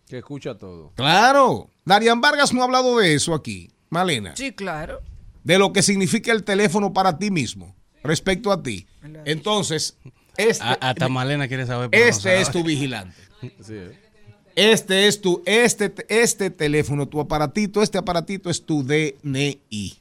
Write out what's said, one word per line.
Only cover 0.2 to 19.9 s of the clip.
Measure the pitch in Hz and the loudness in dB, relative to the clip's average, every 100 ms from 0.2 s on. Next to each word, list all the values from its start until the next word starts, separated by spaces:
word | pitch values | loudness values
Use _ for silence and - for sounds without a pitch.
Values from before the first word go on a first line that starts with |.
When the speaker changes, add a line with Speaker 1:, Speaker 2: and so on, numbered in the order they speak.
| - 143 143 101 | -12 -12 -12 -14
Speaker 1:
todo. | 95 85 76 - | -16 -18 -18 -4
Speaker 2:
Claro. | 135 180 240 277 247 117 - _ | 2 6 6 6 4 2 -6 _
Darían | - 202 226 233 | 2 4 4 4
Vargas | 294 294 277 | 2 2 2
no | 254 | 2
ha | |
hablado | 247 254 254 240 | 2 2 4 4
de | 185 | 4
eso | 147 - | 2 0
aquí, | 156 120 95 85 _ _ | -4 -6 -12 -14 _ _
Malena. | 160 185 127 95 73 | -2 -2 -2 -6 -8
Speaker 3:
Sí, | 269 | -10
claro. | - 190 156 165 131 - - - - | -8 -10 -8 -10 -14 -16 -20 -20 -12
Speaker 2:
De | 135 185 | 0 2
lo | 196 | 4
que | 190 | 2
significa | 190 196 185 220 233 | 0 0 0 -2 0
el | 226 | -2
teléfono | 185 196 208 202 202 | 0 0 2 2 0
para | 196 190 156 | 2 0 0
ti | 208 | -2
mismo, | 180 123 98 87 - _ _ | -2 -4 -8 -18 -20 _ _
respecto | 143 160 196 190 202 | -4 -2 -2 -2 -2
a | 190 | -2
ti. | 139 98 - _ | -4 -10 -12 _
Speaker 3:
Claro. | 147 156 147 | -20 -14 -6
Speaker 2:
Entonces, | 156 208 214 160 156 - - - _ _ - | -4 -2 -2 -2 -4 -6 -10 -20 _ _ 0
este, | 220 - | 0 0
Speaker 4:
A-, | 110 127 | -2 -2
hasta | 131 127 127 | -2 -2 -2
Malena | 131 131 147 131 | -2 -2 -2 -4
quiere | 131 127 | -4 -4
saber, | 123 123 | -4 0
pero | 214 | 4
no | 240 | 4
Speaker 2:
este | 208 196 185 | 2 0 2
es | 151 | 2
Speaker 4:
sabe. | 175 | -2
Speaker 2:
tu | 165 | -2
vigilante. | 143 139 113 92 - - _ | -2 -2 -6 -10 -18 -20 _
Speaker 1:
Sí, | 123 - 101 | -18 -16 -16
eh. | 107 90 123 _ _ - - _ - | -14 -14 -20 _ _ -20 -20 _ 2
Speaker 2:
Este | 208 214 - 190 208 | 4 4 2 2 2
es | 202 | 2
tu, | 185 175 - | 0 -2 0
este, | 220 240 - 202 - - | 2 2 2 -4 -6 -2
este | 214 233 - 190 | 0 0 0 -6
teléfono, | - 151 151 139 143 139 | -4 0 0 0 -2 -4
tu | 151 | -6
aparatito, | 147 156 147 208 202 208 | -4 -2 -2 -2 -2 0
este | 214 190 | 0 -2
aparatito | 180 170 160 190 175 | -2 -4 -4 -8 -6
es | 151 | -8
tu | - 151 | -2 -4
D | 127 151 151 - | 0 -2 -2 -6
N | 147 135 143 - _ | -8 -2 -4 -4 _
I. | 107 95 | -10 -10